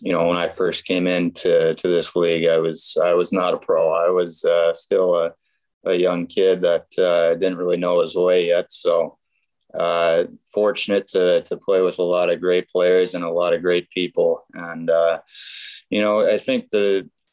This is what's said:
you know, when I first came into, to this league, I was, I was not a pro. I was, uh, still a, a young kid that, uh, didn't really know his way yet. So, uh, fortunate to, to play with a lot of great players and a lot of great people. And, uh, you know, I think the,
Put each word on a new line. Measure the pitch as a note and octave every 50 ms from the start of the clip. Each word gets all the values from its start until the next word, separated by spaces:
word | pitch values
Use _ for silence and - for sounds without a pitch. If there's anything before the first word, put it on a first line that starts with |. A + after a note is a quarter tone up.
you | - - F2+
know, | E2+ E2
when | E2+ F2
I | F2 E2+ D#2+
first | - - F#2 F2+ E2 - -
came | - F#2+ F2+ F2
into, | F2+ F2+ F2+ F2+ E2+ E2+ - - F2+ E2+ E2+ E2 D#2+ D#2+
to | - - F2+
this | F2 E2+ D#2+ - -
league, | F2 F2 E2+ E2+ E2 E2
I | E2 E2 D#2+
was, | E2 E2 D#2+ D#2 - - - - E2
I | F2 F2
was | F2 F2+ E2+ -
not | F#2+ F2+ F2 F2
a | -
pro. | - - F2+ E2 E2+ D#2+ D#2+
I | E2+ E2+ F2
was, | F2+ F2+ F2 E2+ D#2+ - -
uh, | E2+ E2+ E2+ E2 E2+ E2
still | - - - G2 F#2+ F#2 F2+ F2
a, | E2+ E2 E2 - _ _ _ _ _ _ _ _ _ -
a | F#2+ F#2
young | F2 F2+ F2+ F2+ E2+ E2+
kid | E2+ - G#2+ F#2 F#2+ F#2 F2+ F2+
that, | F2 E2+ E2 - _ - -
uh, | F#2 F2+ F2 E2+ E2+ E2 E2+
didn't | E2 F#2 F#2 F2+ F2
really | F2+ F2+ F2 F2
know | F2+ F2 F2 F2 E2+
his | E2 -
way | F#2 F2+ F2+ F2+ F2+ F2
yet. | E2+ E2+ F2 F2 - -
So, | - - F2 E2+ E2+ D#2+ - - _ _ _ _ _ _ _ _ _ _ _ -
uh, | - E2+ E2+ E2+ E2+ E2+ E2+ E2 E2+ E2+ - - - _ - -
fortunate | G2+ G#2 G#2 G2+ - - - G2+ G2+ F#2+ -
to, | - F#2+ F2+ F2+ F2 E2+ E2+
to | - F2+
play | F2 - - G2 F#2+
with | F#2 F2+ F2 -
a | F2+
lot | F2 F2+ F2+ F2+ F2
of | F2 E2
great | E2+ F2+ F2+ F2+ F2+ -
players | - F2+ F2+ F2+ F#2 F#2 F#2 F2+ -
and | F2 F2
a | E2+
lot | E2 E2+ F2 F2 E2+
of | E2 E2
great | F2+ F2 F2 F2 -
people. | - F#2 F2+ F2 - - E2+ E2+ E2 - - _ -
And, | F2 E2+ E2+ E2 E2 E2 E2
uh, | E2 E2 E2 E2 E2 D#2 - _ - - - - - - - - - - - _
you | - G#2 G#2
know, | G#2 G#2 G#2+ G#2+ G2
I | G#2+ G#2+
think | - - C3 B2 A#2 -
the, | - G#2+ G2+ G2+ G2 F#2+ F#2 - _ _ _ _